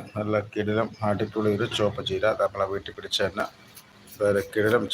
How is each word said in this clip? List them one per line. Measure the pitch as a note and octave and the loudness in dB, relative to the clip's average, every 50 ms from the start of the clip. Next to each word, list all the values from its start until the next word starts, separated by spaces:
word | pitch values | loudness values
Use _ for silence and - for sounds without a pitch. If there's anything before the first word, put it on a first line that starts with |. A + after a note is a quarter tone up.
| C3+ - - | -2 -4 -6
നല്ല | G#2+ G#2+ G#2 G#2+ G#2 G2+ G#2+ - | -4 -2 0 0 0 0 0 -4
കിടിലം | G#2+ G#2 G#2 G#2+ A2 A2+ G#2+ G#2+ - G#2+ G#2 | -2 -2 0 2 0 0 0 -4 -4 -2 0
അടിപൊളി | G#2 F#2+ A2 G#2+ - A2 G#2+ G#2+ G#2 G2+ | 0 0 -2 -2 -2 0 0 2 2 2
ഒരു | A2+ A#2 - | 0 -2 0
ചുവപ്പ് | - G#2+ G2+ - - A2+ - | 0 0 0 0 -2 -4 -4
ചീര. | F#2+ F#2+ F#2+ G#2+ - | -2 0 2 0 2
അത് | - G2 | 2 0
നമ്മളെ | G2 - G2 G2 F#2+ | 0 0 -2 -2 -2
വീട്ടിൽ | G2 G2 F#2+ - - - | -2 -6 -6 -8 -12 -14
പിടിച്ച | G2 G2+ - - G2+ F#2+ | -8 -6 -2 -2 -2 -2
തന്നെ | F#2 G#2 - - - - - - - - - - - - - - - - G#2 | -2 -4 -6 -6 -8 -14 -20 -20 -20 -20 -20 -20 -20 -20 -20 -20 -4 0 2
നല്ല | G2+ G2+ G2+ F#2+ - - | 4 4 4 2 0 0
കിടിലം | G#2+ G#2 A2 A2 A#2+ G#2 F2+ | 2 4 4 4 4 2 0